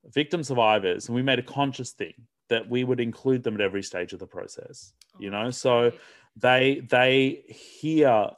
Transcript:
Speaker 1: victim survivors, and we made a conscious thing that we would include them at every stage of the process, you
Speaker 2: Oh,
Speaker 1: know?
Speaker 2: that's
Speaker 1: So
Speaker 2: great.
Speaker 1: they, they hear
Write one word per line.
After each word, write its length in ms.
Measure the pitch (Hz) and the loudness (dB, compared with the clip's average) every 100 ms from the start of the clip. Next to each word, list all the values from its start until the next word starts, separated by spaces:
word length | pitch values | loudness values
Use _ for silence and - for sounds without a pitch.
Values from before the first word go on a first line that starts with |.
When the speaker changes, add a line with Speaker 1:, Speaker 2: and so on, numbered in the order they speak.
Speaker 1:
victim 380 | - 139 147 175 | -4 -4 -2 -4
survivors, 680 | 139 123 110 107 95 87 - | -2 2 4 2 0 -2 -4
and 60 | |
we 80 | 120 | -2
made 160 | 131 131 | 0 0
a 40 | |
conscious 500 | 135 139 139 131 123 | -2 -4 -4 -4 -14
thing 220 | - 87 - 117 _ _ | -10 -12 -12 _ _ _
that 200 | 113 107 | -2 0
we 160 | 123 | -4
would 160 | 123 127 | 0 -2
include 420 | 117 - 135 131 | -2 -2 0 0
them 120 | 120 107 | -2 -2
at 40 | |
every 220 | 101 101 | -2 -2
stage 300 | 95 92 87 | -8 -8 -8
of 60 | 92 | -10
the 80 | 92 | -14
process, 680 | 95 - - - - - _ _ _ | -14 -14 -16 -18 -20 -20 _ _ _
you 100 | 101 | -10
Speaker 2:
Oh, 40 | |
Speaker 1:
know? 120 | 104 117 | -6 -6
Speaker 2:
that's 120 | 127 | -4
Speaker 1:
So 320 | 131 120 120 | 2 4 2
Speaker 2:
great. 100 | - - - _ - | 0 -20 -20 _ -2
Speaker 1:
they, 440 | 123 127 131 139 127 | 2 4 2 0 0
they 640 | 123 127 131 135 - _ | 2 4 4 2 -2 _
hear 760 | - - - 156 160 139 113 101 | -20 -20 -10 -2 4 4 4 0